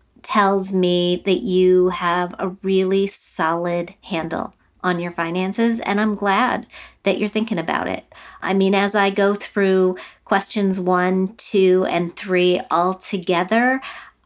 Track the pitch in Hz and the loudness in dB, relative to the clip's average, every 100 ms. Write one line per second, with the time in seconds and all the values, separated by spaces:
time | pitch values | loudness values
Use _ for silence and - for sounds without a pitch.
0 | _ _ - 220 196 196 190 190 180 180 | _ _ -2 2 2 2 0 0 2 2
1 | 175 180 196 185 185 185 185 185 180 185 | 2 0 0 0 2 4 6 6 4 0
2 | 175 180 180 - 185 190 190 190 185 196 | -2 0 -2 -4 -8 -6 0 0 2 0
3 | 196 - - - 160 170 175 175 175 - | 0 -4 -8 -4 -2 0 -2 -4 -6 -12
4 | - 165 165 - - _ _ _ 180 175 | -8 -6 -4 -6 -8 _ _ _ -4 -4
5 | 175 175 165 180 190 220 233 226 - 202 | -4 -4 -4 -2 -2 0 0 0 -2 0
6 | 214 208 202 196 - 202 - - - _ | 0 0 0 2 0 -2 -8 -20 -20 _
7 | 196 185 208 220 226 175 165 147 87 - | -2 0 -2 -2 -2 -4 -2 -2 -2 -6
8 | - - - - 165 196 190 196 202 208 | -10 -20 -20 -10 -2 2 2 2 2 2
9 | 196 196 202 202 - 202 190 190 185 185 | 0 2 0 0 -4 0 2 4 2 -2
10 | - - - 196 - 214 196 190 180 180 | -10 -12 -2 -2 -2 -2 0 0 0 2
11 | 180 185 190 - - 202 185 185 - 170 | 2 0 -2 -6 -2 2 4 4 2 -2
12 | 170 - 196 180 180 175 - 165 180 185 | -4 -6 -2 2 2 2 0 0 0 -2
13 | - 190 170 175 185 226 254 269 - - | -6 -6 -2 0 2 2 2 -2 -6 -16
14 | - _ | -20 _